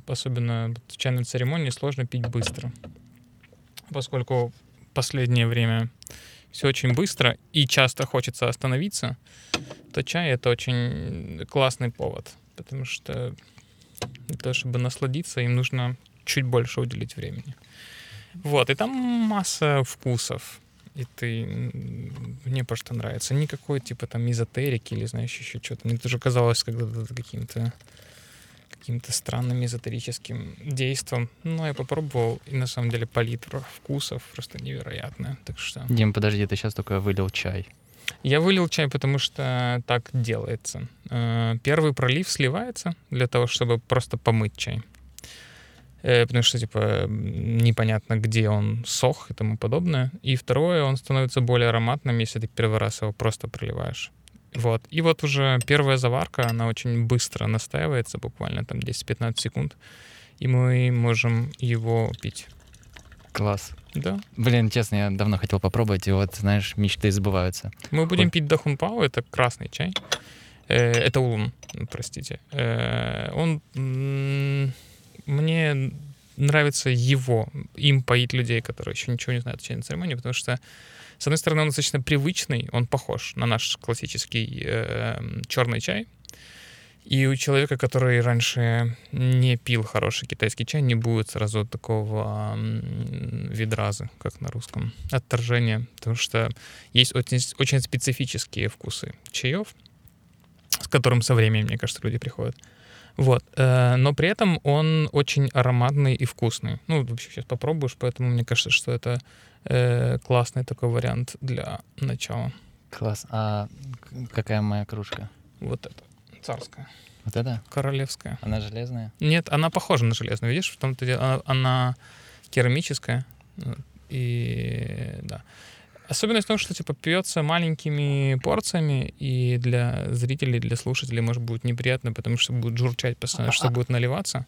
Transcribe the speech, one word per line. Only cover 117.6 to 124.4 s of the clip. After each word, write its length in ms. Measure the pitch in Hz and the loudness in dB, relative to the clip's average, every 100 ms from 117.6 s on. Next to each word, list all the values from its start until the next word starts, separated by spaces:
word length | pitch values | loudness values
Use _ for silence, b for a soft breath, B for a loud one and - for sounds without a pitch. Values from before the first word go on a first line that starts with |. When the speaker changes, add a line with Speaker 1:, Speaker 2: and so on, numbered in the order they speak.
| - | -6
Speaker 1:
Королевская. 680 | - 139 135 135 - - - | -4 -2 -2 -4 -8 -10 -8
Speaker 2:
Она 200 | 113 110 | -2 -2
железная? 500 | 107 110 123 120 110 - | -4 -8 -6 -8 -8 -2
Speaker 1:
Нет, 300 | 151 165 - | 2 2 2
она 180 | 147 165 | 2 2
похожа 360 | 175 - 160 117 | 0 2 4 4
на 80 | 113 | 2
железную, 380 | 117 110 120 | -2 -2 0
видишь, 180 | 147 190 | 0 -2
в 60 | - | -4
том-то 280 | 135 131 127 | -4 -2 -2
дело, 160 | 127 | 0
она, 200 | 131 131 - | 2 0 0
она 500 | 131 131 127 127 127 B B B B B | 0 2 4 2 0 B B B B B
керамическая, 720 | - 123 135 - 135 - 120 131 - - - | 2 2 2 -2 -6 -2 -2 -4 -14 -20 -12
вот, 200 | 131 120 131 - - | -10 -8 -12 -20 -10
и, 1080 | 135 123 120 | -4 -2 -2